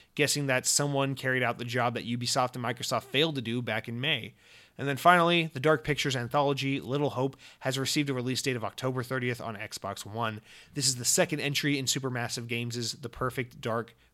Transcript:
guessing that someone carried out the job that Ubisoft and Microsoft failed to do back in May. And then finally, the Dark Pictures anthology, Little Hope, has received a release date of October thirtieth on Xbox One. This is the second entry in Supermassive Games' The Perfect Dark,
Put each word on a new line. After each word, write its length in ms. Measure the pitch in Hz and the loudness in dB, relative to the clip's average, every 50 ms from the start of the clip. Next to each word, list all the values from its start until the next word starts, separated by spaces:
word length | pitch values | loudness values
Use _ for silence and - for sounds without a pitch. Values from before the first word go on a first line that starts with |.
| - _ _ | -20 _ _
guessing 320 | - 147 135 - 147 143 | 2 2 2 2 0 0
that 180 | 135 127 127 127 | 2 0 2 2
someone 500 | - - - 143 143 143 135 135 135 135 | 2 2 2 2 2 2 2 2 0 0
carried 280 | 131 - 131 127 127 | -2 0 0 2 2
out 160 | 123 120 120 - | 2 0 0 -2
the 60 | 123 | -4
job 260 | 120 117 127 117 120 | -2 0 2 2 2
that 140 | 117 113 80 | 0 -2 -2
Ubisoft 500 | 113 120 123 120 110 - 139 127 123 - | -4 -4 -2 -2 0 2 2 2 0 -2
and 80 | 127 120 | -4 -4
Microsoft 380 | 117 123 - 123 - 131 113 | -4 -4 -4 -4 -2 -2 -2
failed 320 | - - - 135 156 165 151 | -2 0 2 2 2 2 0
to 80 | 135 | -2
do 180 | 117 113 117 123 | -4 -2 -4 -2
back 260 | 120 117 107 113 - | -2 -2 -4 -4 -4
in 140 | - 117 120 | -6 -6 -4
May. 320 | 131 156 151 117 107 107 - _ _ - - - - _ _ - | -2 -2 -2 -2 -4 -10 -14 _ _ -20 -20 -20 -20 _ _ -4
And 60 | 127 | -4
then 100 | 139 139 | -2 -2
finally, 540 | 127 - 170 180 175 170 170 175 170 160 156 - | 4 6 8 8 8 6 6 4 4 2 0 -2
the 40 | 135 | 2
Dark 240 | 127 156 156 151 | 4 4 4 4
Pictures 320 | - - 143 - - 143 127 | 2 0 0 0 0 0 0
anthology, 640 | 127 120 117 147 147 143 143 143 127 135 135 139 131 | 0 -2 0 2 2 4 4 2 0 0 -2 -2 -2
Little 320 | 73 107 131 143 147 131 | -2 -2 -2 0 0 0
Hope, 260 | 123 123 131 139 131 - - - - _ | 0 0 -2 -2 -2 -8 -16 -20 -16 _
has 220 | - 135 127 135 | -4 -2 -2 0
received 280 | 131 - - 151 147 139 | 0 2 2 2 2 0
a 40 | 131 | -2
release 260 | 127 120 127 127 120 | -2 -2 -2 -2 0
date 140 | - 139 127 | 0 -2 -2
of 80 | 117 | -2
October 400 | 110 98 - - - 131 127 131 | -4 -6 -6 -4 -4 -2 -2 -2
thirtieth 380 | 120 - 135 131 123 123 120 120 | -4 -4 -4 -2 -2 -2 -2 -4
on 160 | - 113 110 | -6 -8 -8
Xbox 500 | 101 110 107 - - - 98 98 - - | -8 -10 -10 -10 -8 -8 -8 -8 -8 -10
One. 340 | 104 104 113 117 110 107 107 - - - - - - | -8 -4 -4 -2 -2 -4 -6 -10 -16 -20 -20 -20 -8
This 140 | - 147 127 | -4 0 0
is 80 | 131 131 | 0 0
the 100 | 123 117 | 0 0
second 360 | - - 190 175 - 156 147 | 2 4 4 4 2 0 0
entry 360 | - 143 139 - - 147 143 | 0 0 0 0 2 2 2
in 100 | 139 131 | 2 0
Supermassive 600 | 117 - 143 131 131 123 123 117 113 - 127 117 | 0 -2 -2 -2 -2 -2 -2 -4 -4 -4 -6 -6
Games' 460 | 117 120 117 120 120 120 120 117 110 | -4 -4 -4 -4 -4 -4 -4 -4 -6
The 160 | - - - 113 | -6 -8 -10 -12
Perfect 520 | - - 131 123 - 135 127 123 - - | -6 -4 -4 -2 -2 -4 -6 -6 -8 -6
Dark, 360 | - 120 110 117 113 - - _ _ _ | -4 -2 -2 -2 -2 -6 -12 _ _ _